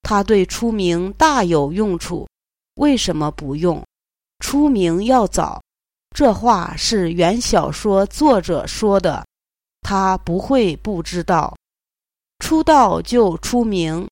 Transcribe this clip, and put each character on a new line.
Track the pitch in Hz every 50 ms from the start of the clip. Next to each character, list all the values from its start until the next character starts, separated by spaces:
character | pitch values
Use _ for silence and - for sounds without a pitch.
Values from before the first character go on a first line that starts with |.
他 | - - 214 202
对 | 202 208 220 196 185
出 | - - - 233 233
名 | 220 208 185 175 170 170 180 190 202
大 | - 311 311 285 254
有 | 202 170 170 151 143 143
用 | 170 202 220 208 180 165
处， | - - 175 - - - _ _ _ _ _ _ _ _ _
为 | - 285 294 269
什 | 226 - 185 156
么 | 151 151 151
不 | 151 - 151 135 139
用？ | 156 170 175 160 147 - _ _ _ _ _ _ _ _ _ _ _
出 | - - - 285 294 294
名 | 262 202 180 170 165 180
要 | 208 233 262 247 214
早， | 180 - 185 - - - - - _ _ _ _ _ _ _ _ _ -
这 | - 285 240
话 | 196 185 208 247 220 185 175 - 165
是 | 156 - - 226 202 180 165
原 | 170 175 170 170 208 240
小 | 240 - 233 180 151 151
说 | 147 - - 214 196 190 202
作 | - - - 302 302 247 196
者 | 165 - 170 139 - 147
说 | - - 214 208 196 196
的， | 175 170 139 - - _ _ _ _ _ _ _ _ _ _ _
他 | - - 202 190 190 190 190 185
不 | - - 170 190
会 | - - 269 262 226 180 147
不 | - - 214 202 165
知 | 160 - 180 175 165
道。 | - 180 160 147 - - - _ _ _ _ _ _ _ _ _ _ _ _ _ _ _ _
出 | - - 320 320
道 | 311 320 311 277 240 196 170 165
就 | 170 - 233 240 220 185 165 -
出 | - - 240 247 233
名 | 220 202 180 165 160 160 165 190 -